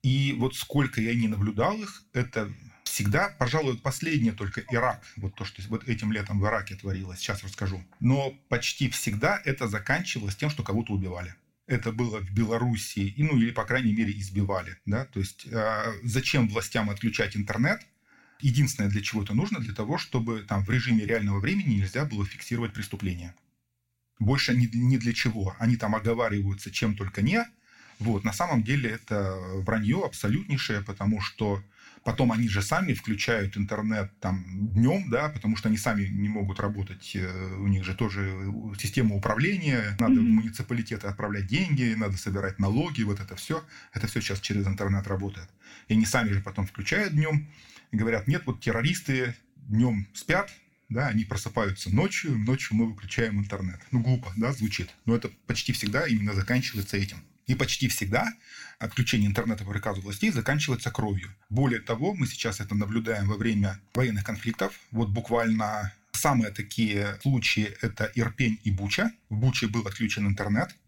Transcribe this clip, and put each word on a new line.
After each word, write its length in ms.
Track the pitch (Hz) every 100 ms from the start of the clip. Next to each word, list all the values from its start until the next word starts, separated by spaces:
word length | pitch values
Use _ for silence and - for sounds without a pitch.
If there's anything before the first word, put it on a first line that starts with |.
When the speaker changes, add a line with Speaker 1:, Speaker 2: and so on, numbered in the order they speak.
Speaker 1:
И 300 | 127 135 139 117
вот 180 | 127 -
сколько 460 | - 143 139 -
я 120 | 110
не 140 | 120 110
наблюдал 540 | 104 104 101 147 214
их, 220 | 202 - _
это 380 | 123 123 113 101 95 - - -
всегда, 440 | - 101 143 202 -
пожалуй, 400 | 120 151 139 117
последнее 540 | 135 - 165 151 113
только 280 | 98 98 110 -
Ирак, 320 | 120 123 101 - -
вот 180 | 98 -
то, 100 | 98
что 160 | - 101
вот 180 | 110 -
этим 240 | 113 107
летом 280 | 107 101 104
в 60 | 101
Ираке 300 | 110 - 95
творилось, 440 | 98 92 95 90
сейчас 240 | - 101
расскажу. 400 | 98 - 98 95 90 -
Но 320 | 123 139 135 139 _
почти 420 | 120 - - 127
всегда 520 | - - 104 147 202 -
это 220 | 135 120
заканчивалось 680 | 104 - 147 180 120 101 -
тем, 140 | 147
что 140 | -
кого-то 300 | 101 104 113
убивали. 420 | 101 92 87 87 - _ _ -
Это 240 | 123 113
было 280 | 110 120 107
в 120 | 95
Белоруссии, 760 | 101 110 117 123 110 - - 98
и, 140 | 101
ну, 140 | 156 135
или, 140 | 113
по 120 | 117
крайней 300 | 107 127 120
мере, 240 | 107 104 101
избивали, 600 | 95 98 95 95 90 - -
да, 200 | 107 135
то 140 | 98
есть, 280 | 95 - -
а, 420 | 113 110 107 113 101
зачем 460 | 117 117 127 143 110
властям 420 | 107 - 117 104
отключать 480 | 101 113 - 104 104
интернет? 480 | 101 107 139 226 - _ _ _ _ _
Единственное, 500 | 139 120 147 - 101
для 120 | 101
чего 200 | 101 107
это 120 | 101
нужно, 260 | 107 202 190
для 140 | 117
того, 240 | 98 107 165
чтобы 480 | - 127 113 110 101
там 160 | 101
в 60 | 98
режиме 360 | 123 123 113 104
реального 340 | 113 104 98
времени 360 | 113 196 160 104
нельзя 300 | 95 123 147
было 200 | 107 101
фиксировать 480 | - - 120 117
преступления. 600 | - 104 101 98 87 87 - _ _ _ _ _ _ _ _
Больше 380 | 107 135 - 123
ни, 100 | 120
ни 240 | 117 123 131
для 160 | 117
чего. 420 | 113 120 107 95 -
Они 160 | 113 117
там 180 | 110
оговариваются 760 | 110 104 117 113 104 98 101 98
чем 240 | - 113 104
только 260 | 98 -
не. 240 | 110 220 233 _ _ - - -
Вот. 240 | 107 101
На 80 | 110
самом 320 | 98 175 135
деле 260 | 107 143 120
это 460 | 110 - 104 98 95 92 95 95
враньё 400 | 110 104 170 180
абсолютнейшее, 760 | - 104 143 190 139 - 104
потому 380 | 104 98 101 107
что 420 | 101 - 107 98 - _ - - -
потом 260 | 113 123
они 160 | 113 117
же 140 | 98
сами 320 | 98 165 180
включают 640 | 107 - 101 - 113 98 101
интернет 600 | 98 107 107 110 101 _
там 480 | 95 95 92 92 107
днём, 400 | 101 120 190 165
да, 180 | 120 151
потому 300 | 151 107 110
что 100 | 110
они 100 | 107
сами 300 | 123 107 98
не 220 | 98 104
могут 320 | 107 98 98
работать, 500 | 101 104 98 90 - 98
э, 400 | 92 92 92 95
у 80 | 101
них 160 | 95
же 100 | 92
тоже 600 | 95 110 98 95 95 98 110 110 101
система 360 | 98 - 113 101
управления, 800 | 101 110 160 196 156 123 104 101
надо 160 | 117 131
в 80 |
Speaker 2:
Мгм. 120 | 117 110
Speaker 1:
муниципалитеты 720 | 113 - - 120 110 107 101
отправлять 400 | 98 104 101 95
деньги, 460 | 143 185 139 120
надо 220 | 110 107 95
собирать 420 | - 95 95 95
налоги, 460 | 98 113 170 143
вот 160 | 104 101
это 160 | 98 92
всё. 300 | - 160 - - -
Это 160 | - -
всё 140 | -
сейчас 180 | - 98
через 260 | - 104 101
интернет 400 | 98 98 98 98
работает. 420 | 95 98 95 - _ - - -
И 40 |
они 120 | 110 110
сами 260 | 127 110
же 80 | 98
потом 260 | 98 95 98
включают 460 | - 95 185 202
днём 380 | 151 156 151 - - - - _
и 60 | 110
говорят: 300 | 113 110 101
«Нет, 160 | 170 -
вот 160 | -
террористы 760 | - 113 139 180 - 131 123 120 _ -
днём 500 | - 107 123 107 101
спят, 360 | - - 175 202 - _ _ _
да, 200 | 113 139
они 180 | 214 214
просыпаются 680 | - - - 101 98 95
ночью, 440 | 101 190 - 160 117
ночью 400 | 107 135 - 110
мы 80 | 113
выключаем 520 | 101 101 - 113 101
интернет». 420 | 101 98 92 87 -
Ну, 80 | 123
глупо, 320 | 120 127 95 95
да, 160 | 117
звучит, 420 | 131 104 - 87 - -
но 120 | 117
это 120 | 110 - -
почти 260 | - -
всегда 340 | - 101 123 160
именно 260 | 110 104
заканчивается 600 | 101 98 123 131 104 98 101
этим. 220 | 98 - - _ -
И 80 | 131
почти 320 | 135 - 120
всегда 440 | - 95 117 226 - - - - -
отключение 500 | - - 123 113 101
интернета 380 | 101 110 104 98
по 60 |
приказу 300 | 98 110 98
властей 280 | 101 98 220
заканчивается 640 | 143 107 147 147 123 -
кровью. 420 | - 107 95 - - _
Более 300 | 107 139 117
того, 340 | - 113 165
мы 140 | 190 131
сейчас 320 | - 117 -
это 160 | 98 104
наблюдаем 520 | 104 113 113 107 98
во 100 | 104
время 420 | 113 104 98 95 _ 117
военных 280 | 127 104
конфликтов. 560 | 101 107 117 110 95 - -
Вот 180 | 113 110
буквально 840 | 107 117 117 113 110 107 107 101 - _
самые 400 | - 151 131 107
такие 680 | 101 104 - 110 101 104 101
случаи — 520 | 139 131 - - 107 -
это 300 | 120 - 110
Ирпень 460 | 120 110 - 120 110
и 60 | 104
Буча. 420 | 95 101 - 226 - _
В 60 | 107
Буче 280 | 127 - 113
был 220 | 113 104
отключен 400 | - 110 107 101
интернет 480 | 101 101 104 180 -